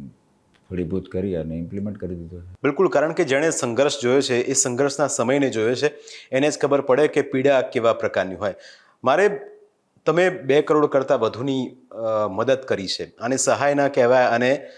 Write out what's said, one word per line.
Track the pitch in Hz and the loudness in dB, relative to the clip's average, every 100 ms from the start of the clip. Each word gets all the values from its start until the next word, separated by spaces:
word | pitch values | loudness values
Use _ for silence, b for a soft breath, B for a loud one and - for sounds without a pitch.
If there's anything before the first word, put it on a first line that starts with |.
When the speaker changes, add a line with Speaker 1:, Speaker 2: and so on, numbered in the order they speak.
| 67 - _ _ _ _ _ | -18 -20 _ _ _ _ _
Speaker 1:
ફળીભૂત | 90 85 92 92 | -8 -4 -6 -6
કરી | 92 98 | -6 -4
અને | 85 80 82 | -4 -6 -8
ઇમ્પ્લિમેન્ટ | 85 98 104 98 | -8 -8 -8 -8
કરી | 92 | -10
દીધો | 87 82 87 | -10 -12 -16
છે. | 87 - | -18 -4
Speaker 2:
બિલકુલ, | 139 143 180 | -4 2 2
કારણ | 143 151 | 2 0
કે | 165 | 0
જેણે | 156 135 160 | 0 2 2
સંઘર્ષ | - 127 113 143 - | 0 -2 0 0 0
જોયો | 120 139 | 0 2
છે, | 131 | 2
એ | 123 - | 0 0
સંઘર્ષના | 135 135 120 139 139 139 | 0 0 0 -2 0 -2
સમયને | - 120 143 135 | 0 0 2 2
જોયો | 110 110 | 0 0
છે, | 131 147 B B B B | 0 -2 B B B B
એને | 131 147 | 0 0
જ | 147 | 0
ખબર | 143 139 | 2 2
પડે | 135 127 147 | 4 4 4
કે | 147 | 2
પીડા | 139 135 135 131 | -2 0 4 4
કેવા | 123 123 113 | 2 0 2
પ્રકારની | 110 104 104 95 | 2 0 -2 -2
હોય. | 90 101 92 B B B B | -4 -6 -6 B B B B
મારે, | 123 156 202 - - - _ _ _ _ - | 0 2 2 0 -8 -20 _ _ _ _ -2
તમે | 160 185 | 2 2
બે | - 135 143 | 0 0 2
કરોડ | 151 151 147 | 4 2 2
કરતાં | 139 127 135 | 2 2 0
વધુની, | 110 107 139 131 123 - _ | 0 -2 -4 -4 -4 -10 _
અ, | 104 113 107 104 | -8 -4 -2 -2
મદદ | 104 117 131 | -2 0 0
કરી | - 101 95 | 0 -4 -4
છે. | - 85 - | -8 -10 -8
આને | 120 131 | -4 -2
સહાય | - 110 139 | 0 2 2
ના | 143 139 | 2 0
કહેવાય, | 139 120 127 | 2 4 4
આને | 120 117 123 147 B | 4 2 2 0 B